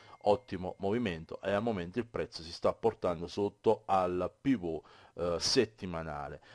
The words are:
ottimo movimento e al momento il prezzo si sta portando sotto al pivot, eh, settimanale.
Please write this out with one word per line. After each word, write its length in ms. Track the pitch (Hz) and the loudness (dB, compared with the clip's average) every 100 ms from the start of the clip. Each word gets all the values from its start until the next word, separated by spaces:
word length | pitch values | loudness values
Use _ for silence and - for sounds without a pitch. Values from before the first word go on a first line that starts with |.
| - - | -20 -2
ottimo 500 | 101 101 - 92 90 - | 2 4 2 -6 -6 -4
movimento 600 | 98 117 113 82 80 - | -2 0 -2 -4 -8 -6
e 80 | 95 | 0
al 100 | 101 | 0
momento 380 | 117 101 87 117 | 0 -2 -4 -4
il 80 | 113 | -4
prezzo 340 | 85 82 - | -4 -6 -8
si 100 | 82 | -14
sta 220 | - 101 | -2 0
portando 540 | - 113 - 92 82 85 | 2 0 0 -2 -2 -4
sotto 560 | - 101 - 113 107 - | -2 -2 0 2 2 4
al 460 | 95 90 90 90 - | 2 2 0 -2 -2
pivot, 420 | 139 120 87 78 - - - - | 0 0 0 -6 -8 -20 -16 -4
eh, 200 | 87 85 | -2 0
settimanale. 1040 | - 135 110 - 95 82 80 73 71 73 - | 0 2 2 0 -8 -6 -6 -8 -8 -12 -18